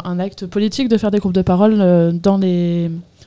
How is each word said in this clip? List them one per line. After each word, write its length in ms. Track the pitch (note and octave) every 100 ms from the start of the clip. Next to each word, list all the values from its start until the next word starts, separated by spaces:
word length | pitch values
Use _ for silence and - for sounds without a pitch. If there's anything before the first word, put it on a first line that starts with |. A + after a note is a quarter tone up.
un 140 | F3+ F3+
acte 260 | G3 - F#3
politique 420 | G#3 G#3+ A3 B3+
de 80 | A3
faire 140 | G#3
des 80 | G3+
groupes 140 | G3
de 80 | F#3
parole, 340 | F#3 F3+ G#3+ G#3+
euh, 320 | F#3 F3 E3+
dans 260 | E3+ G3 G3
les, 520 | F#3 F3 F3 E3+ E3+ E3+ - _